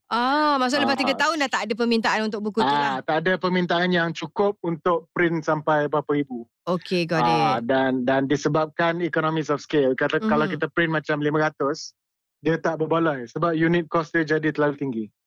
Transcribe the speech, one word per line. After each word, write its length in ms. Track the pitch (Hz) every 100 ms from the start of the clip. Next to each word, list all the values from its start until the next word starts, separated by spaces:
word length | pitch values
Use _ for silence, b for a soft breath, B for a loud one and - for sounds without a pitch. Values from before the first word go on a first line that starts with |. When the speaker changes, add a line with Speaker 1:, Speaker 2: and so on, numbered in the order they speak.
| _
Speaker 1:
Ah, 460 | 226 247 285 302 285
maksud 220 | 254 277
lepas 180 | 277 277
tiga 160 | 269
Speaker 2:
Ah. 80 | 277
Speaker 1:
tahun 160 | 294 330
dah 80 | 262
tak 120 | 208 214
ada 80 | 220
permintaan 460 | 233 226 214 190
untuk 160 | 220 214
buku 200 | 214 202
tu 80 | 135
Speaker 2:
Ah, 100 | 143 143 131
Speaker 1:
lah. 0 |
Speaker 2:
tak 160 | 147 156
ada 140 | 165 185
permintaan 540 | 180 180 175 175 180
yang 240 | 180 165
cukup 420 | 160 156 - 202 202
untuk 480 | 170 165 180 170 170
print 300 | - 170 165
sampai 480 | 151 156 151 151 147
berapa 180 | 147 143
ribu. 360 | 147 139 123 117 _
Speaker 1:
Okey, 400 | - 180 - 185 170
got 140 | 170
Speaker 2:
Ah, 380 | 120 120 - 117
Speaker 1:
it. 80 | 117
Speaker 2:
dan, 400 | 135 131 131 123
dan 180 | 135
disebabkan 800 | 135 139 151 151 156 - 170 170
economies 480 | 170 165 156 160 147
of 100 | 143
scale, 320 | - 156 131
kata, 280 | 127 147 156
Speaker 1:
Mhm. 80 | 214
Speaker 2:
kalau 160 | 151 160
kita 220 | 156 160
print 240 | - 170
macam 260 | 156 147 151
lima 300 | 147 156 156
ratus, 420 | - 139 160 - - _ _ _ _
dia 160 | 147 160
tak 220 | 170 160
berbaloi 480 | 156 160 165 139 117
sebab 260 | - 170
unit 380 | 160 165 175 156
cost 240 | 170 156
dia 100 | 170
jadi 240 | 156 156 156
terlalu 300 | 151 147 143
tinggi. 280 | 139 113 107 _